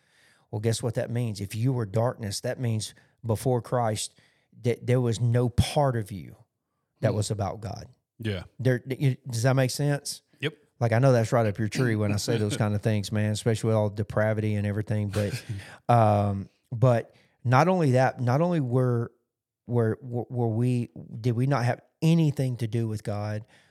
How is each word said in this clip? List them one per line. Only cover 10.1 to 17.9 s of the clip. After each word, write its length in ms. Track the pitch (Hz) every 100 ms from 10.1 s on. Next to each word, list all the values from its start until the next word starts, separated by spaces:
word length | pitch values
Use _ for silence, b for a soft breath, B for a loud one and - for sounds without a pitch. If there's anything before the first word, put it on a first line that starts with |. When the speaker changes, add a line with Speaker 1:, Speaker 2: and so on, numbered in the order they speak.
| - _ _
Speaker 2:
Yep. 140 | 143 - _ _
Speaker 1:
Like, 120 | 117
I 80 | 110
know 120 | 135
that's 200 | 123 110
right 140 | 123 110
up 120 | 98
your 80 | 107
tree 280 | - 127 107
when 160 | 104
I 40 | 104
say 200 | - 117
those 180 | 104 -
Speaker 2:
<laughs> 0 |
Speaker 1:
kind 160 | 107 104
of 60 |
things, 300 | 117 107 95
man, 200 | 104 107
especially 380 | 104 - 110 113
with 60 | 110
all 120 | 107
depravity 640 | 101 104 - 107 110 107 104
and 100 | 101
everything. 440 | 101 104 107 101
But, 240 | 101 104 120 B 98 B B -
Speaker 2:
<laughs> 0 |
Speaker 1:
um, 600 | 120 107 104 101 98 92 _ _
but 420 | 113 131 117 - b b b
not 240 | 120 127 165
only 240 | 185 151